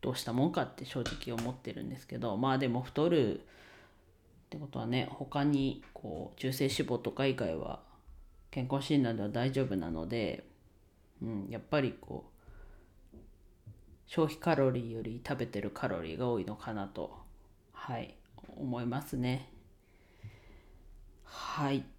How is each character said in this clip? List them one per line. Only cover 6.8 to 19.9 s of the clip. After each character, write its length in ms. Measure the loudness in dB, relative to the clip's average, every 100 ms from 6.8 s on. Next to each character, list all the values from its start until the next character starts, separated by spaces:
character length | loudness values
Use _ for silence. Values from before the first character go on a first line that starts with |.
| 0
肪 80 | 0
と 120 | 0
か 140 | 0 2
以 100 | 2
外 220 | 0 -2
は 240 | -4 -8 -12 -20 -20 -20 -20 -20 -10
健 200 | -4 0
康 120 | 0
診 200 | 4 6
断 140 | 6 2
で 60 |
は 60 | 0
大 220 | 2 2
丈 120 | 2
夫 120 | 2 0
な 160 | 0
の 160 | -2 -2
で、 400 | 0 0 -2 -10 -20 -20 -20 -20 _ -20 -8
う 40 | -4
ん、 220 | -4 -4
や 100 | -8
っ 20 |
ぱ 180 | 0 2
り 160 | 2 -2
こ 320 | -10 -10 -10 -20 -20 -18 -18 -20 -20 -20 -20
う、 40 | -20 -20 -20 -20 -20 -20 -18 -20 -20 -4
消 180 | 2 2
費 100 | 4
カ 180 | 2 6
ロ 160 | 6
リ 120 | 4
ー 100 | -2
よ 80 | -4
り 200 | -4 -6 -4
食 120 | -2
べ 80 | -2
て 120 | -2
る 100 | -4
カ 200 | -2 -2
ロ 120 | -2
リ 120 | -4
ー 40 | -2
が 120 | 2
多 100 | 2
い 60 | 0
の 100 | -6
か 180 | -6
な 140 | -4 -6
と、 300 | -6 -8 -10 -18 -20 -20 -20 _
は 260 | -14 -8 -6
い、 160 | -6 -12 -20 -20 -18 -8
思 260 | -4 -2
い 40 | 0
ま 160 | -2
す 160 | -2 0
ね。 340 | 0 0 -4 -18 -20 -20 _